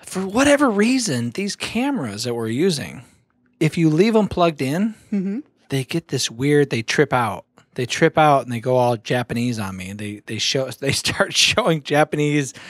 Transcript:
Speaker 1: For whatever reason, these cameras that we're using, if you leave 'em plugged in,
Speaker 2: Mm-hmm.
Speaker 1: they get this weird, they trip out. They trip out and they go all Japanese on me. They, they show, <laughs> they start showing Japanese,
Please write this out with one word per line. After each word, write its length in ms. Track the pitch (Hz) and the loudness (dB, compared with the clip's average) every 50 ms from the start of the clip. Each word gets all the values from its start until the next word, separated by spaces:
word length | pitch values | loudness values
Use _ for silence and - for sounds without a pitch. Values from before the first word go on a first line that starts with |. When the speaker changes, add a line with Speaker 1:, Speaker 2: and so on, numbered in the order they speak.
| - | -20
Speaker 1:
For 200 | - - 185 190 | -10 -6 -6 -6
whatever 440 | 190 196 254 277 285 285 277 294 254 | -2 0 2 4 4 4 4 4 2
reason, 600 | 202 202 214 233 262 262 226 208 131 120 120 120 | 4 2 2 2 2 0 0 -2 -2 -2 -2 -4
these 240 | - - 202 202 - | -4 -4 -6 -6 -6
cameras 680 | - - - - 226 254 285 277 208 139 107 98 107 120 | -8 -10 -6 -4 -2 -2 -2 -2 -2 -4 -6 -6 -6 -6
that 100 | 123 120 | -6 -4
we're 140 | 117 113 110 | -4 -4 -4
using, 540 | 113 131 175 196 165 127 - - - - - _ _ _ _ _ _ _ _ _ _ - | -2 0 0 0 0 0 -6 -10 -12 -16 -18 _ _ _ _ _ _ _ _ _ _ -2
if 180 | 160 151 - 175 | -2 -2 0 2
you 120 | 165 156 | 2 2
leave 260 | 151 160 202 233 214 | 4 4 4 4 4
'em 120 | 220 208 - | 2 2 2
plugged 340 | - 180 175 170 156 143 | 0 2 2 2 2 0
in, 320 | 139 131 147 180 214 226 214 - _ - | -4 -2 0 0 -2 -2 -2 -6 _ -6
Speaker 2:
Mm-hmm. 280 | 214 202 180 196 202 262 - _ _ _ _ _ | -4 -4 -2 -4 -6 -8 -10 _ _ _ _ _
Speaker 1:
they 140 | 139 135 131 | -4 -4 -4
get 260 | _ - 165 - - | _ -6 -6 -6 -4
this 200 | 151 123 - - | -4 -4 -4 -4
weird, 400 | 113 113 135 147 147 147 143 139 | -6 -2 0 2 4 4 4 2
they 140 | 131 113 110 | 0 -4 -4
trip 280 | - - - 143 - | -2 2 2 2 2
out. 340 | 139 123 120 107 95 - - _ _ _ _ _ _ | 2 0 0 -2 -4 -8 -12 _ _ _ _ _ _
They 120 | - 123 - | -6 -6 -4
trip 320 | - - 165 160 - 160 | 0 2 2 2 4 4
out 240 | 156 151 143 135 120 | 4 6 4 4 2
and 80 | 123 | -2
they 80 | 120 113 | -8 -6
go 160 | 104 131 127 | -2 0 2
all 220 | 127 123 120 120 104 | 2 2 2 0 -2
Japanese 600 | _ - 135 123 120 - 120 117 120 123 117 110 | _ -4 -4 -4 -2 -4 -4 -2 -2 -2 -2 -4
on 180 | 101 95 95 | -6 -8 -8
me. 180 | 95 92 95 101 | -10 -10 -12 -10
They, 280 | 104 104 104 104 104 _ - | -10 -10 -10 -10 -12 _ -10
they 100 | 113 110 | -8 -4
show, 320 | - - - 139 135 127 | -4 -2 -2 -2 -2 -4
<laughs> 80 | - - | -8 -6
they 120 | 139 139 | -4 -2
start 420 | - - - - - - 196 185 - | -2 -2 -2 -4 0 0 -2 0 2
showing 480 | - - - - 208 233 190 160 151 | 0 2 2 2 2 2 2 2 0
Japanese, 720 | - - 147 147 156 151 - 147 147 147 147 147 139 127 - - - - | 0 0 4 4 4 4 2 0 0 2 2 0 -2 -2 -8 -16 -20 -18